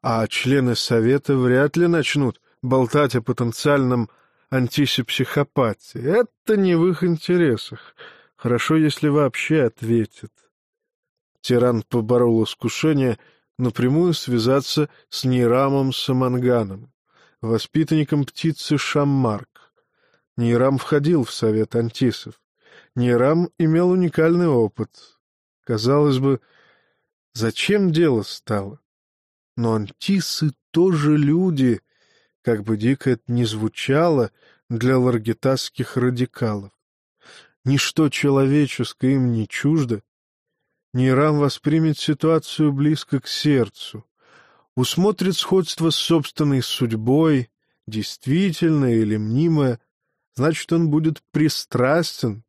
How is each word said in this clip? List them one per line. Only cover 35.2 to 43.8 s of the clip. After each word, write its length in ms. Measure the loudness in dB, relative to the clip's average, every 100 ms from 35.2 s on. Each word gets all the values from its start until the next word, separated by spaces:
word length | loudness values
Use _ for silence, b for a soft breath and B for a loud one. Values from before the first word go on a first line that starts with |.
| -4 -2 -2 -2 -4 -8 -6
радикалов. 760 | -2 -2 -2 -6 -4 -6 -6 -12 _ _ _ _ _ B B B B
Ничто 460 | -2 0 0 0 0
человеческое 1040 | 0 0 2 2 2 0 -4 -8 -2 0
им 180 | 2 0
не 160 | -2 -4
чуждо. 540 | -2 0 0 0 -6 _ _ _ _ _ _ _ _ _
Нейрам 460 | 0 2 4 2 2
воспримет 580 | 0 0 0 2 2 0
ситуацию 760 | -4 0 2 0 -2 0 0
близко 480 | 2 0 0 -2 -6
к 60 | -4
сердцу, 760 | -4 0 2 0 -6